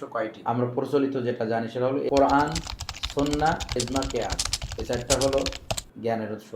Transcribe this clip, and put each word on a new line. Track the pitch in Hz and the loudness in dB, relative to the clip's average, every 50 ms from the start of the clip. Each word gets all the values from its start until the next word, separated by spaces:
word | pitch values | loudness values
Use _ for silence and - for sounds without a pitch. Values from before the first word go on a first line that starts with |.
| 143 131 - | -12 -6 -4
কয়টি। | 113 110 110 - - - 117 | -2 -4 -4 -6 -6 -2 0
আমরা | 120 123 123 123 123 | 2 2 2 0 0
প্রচলিত | 139 135 - 147 139 139 135 135 131 120 120 | -2 -2 2 2 2 2 2 0 0 0 0
যেটা | 117 - 113 107 | 0 0 0 0
জানি | 113 113 117 110 - | 0 0 0 -2 -2
সেটা | 127 123 131 | 0 0 0
হলো | 139 143 135 131 143 | 0 0 0 4 6
কোরআন, | 139 139 135 139 143 147 151 160 - - - - - - - - - - - - | 6 6 8 6 6 4 4 0 -4 -4 -6 -8 -8 -8 -10 -10 -8 -8 -4 -2
সুন্নাহ, | 143 143 143 147 151 151 160 170 - - - - 123 | 0 0 0 2 2 2 2 2 0 -2 -4 -2 -2
ইজমা, | 113 117 135 135 127 117 | -2 0 0 -2 -2 0
কিয়াস। | - 117 104 95 - - - - - - - - - - | -2 -2 -2 -2 -2 -2 -2 -4 -4 -6 -6 -8 -6 -8
এই | - - | -4 -4
চারটা | 123 117 120 - 135 123 135 | -4 -4 2 2 2 4 4
হলো | 135 135 139 135 - - - - - - - - - - 107 110 | 2 2 2 0 -2 -6 -8 -8 -6 -8 -8 -8 -12 -14 -6 -2
জ্ঞানের | 113 113 110 107 104 107 | -2 -2 -2 -2 -6 -6
উৎস। | 104 - - - | -8 -10 -12 -14